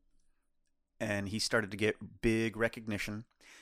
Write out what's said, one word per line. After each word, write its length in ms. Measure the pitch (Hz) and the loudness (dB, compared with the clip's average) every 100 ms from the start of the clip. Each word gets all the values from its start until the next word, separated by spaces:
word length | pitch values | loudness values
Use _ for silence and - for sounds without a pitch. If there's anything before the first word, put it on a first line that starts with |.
| _ _ _ _ _ _ _ _ _ - | _ _ _ _ _ _ _ _ _ -6
and 280 | 110 101 98 | -2 -2 -2
he 80 | 107 | -2
started 300 | - 117 104 | 2 2 0
to 40 | 101 | 0
get 440 | 107 - 98 - | 0 0 -6 0
big 360 | 117 110 113 107 | 2 4 2 0
recognition. 680 | 113 - 110 104 - 104 - _ - - | -2 -2 -6 -4 -4 -8 -10 _ -20 -20